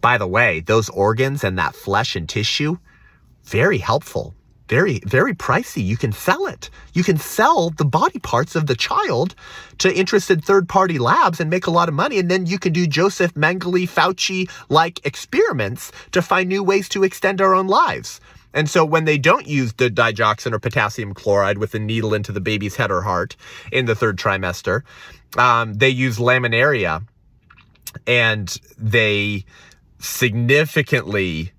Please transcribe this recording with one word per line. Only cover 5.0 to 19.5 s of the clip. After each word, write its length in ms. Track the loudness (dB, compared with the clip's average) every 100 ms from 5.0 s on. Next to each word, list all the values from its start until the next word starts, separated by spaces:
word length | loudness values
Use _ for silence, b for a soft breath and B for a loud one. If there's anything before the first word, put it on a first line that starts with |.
| 0
very 300 | 2 2 -2
pricey. 500 | -2 -2 -2 -4 -2
You 100 | -2
can 160 | -2
sell 360 | -2 0 0 0
it. 240 | -8 -16 B B
You 100 | -2
can 140 | 2 0
sell 520 | -2 2 4 4 0
the 160 | -2 0
body 320 | 2 2 -2
parts 380 | -2 -2 0 -2
of 100 | -2
the 80 |
child 600 | -2 -2 -2 0 0 -2 -6 B B B 0
to 180 | 0 2
interested 480 | 2 0 2 0
third-party 540 | 4 2 4 2 2 2
labs 420 | 2 4 2 0
and 120 | -2
make 160 | -2 0
a 40 |
lot 160 | 2 2
of 60 |
money. 240 | 0 0 0
And 140 | 0
then 160 | 0 0
you 100 | -2
can 160 | 0
do 140 | 0 0
Joseph 480 | 2 0 2 -2 0
Mengele, 520 | -2 0 -2 -2 0
Fauci-like 1160 | 0 0 0 -4 -4 -6 -8 0 2 2 -2 -8
experiments 840 | -8 -6 0 0 0 -4 -6 -14 B B
to 100 | -2
find 260 | 2 0 2
new 140 | 0
ways 260 | 2 0 0
to 140 | 0
extend 360 | 0 0 -2 2
our 140 | 4
own 140 | 4 4
lives. 520 | 2 2 -2 -10 -16 b b b -2
And 120 | 0
so 160 | 2
when 220 | 4 2 2
they 140 | 2
don't 280 | 4 2
use 260 | 2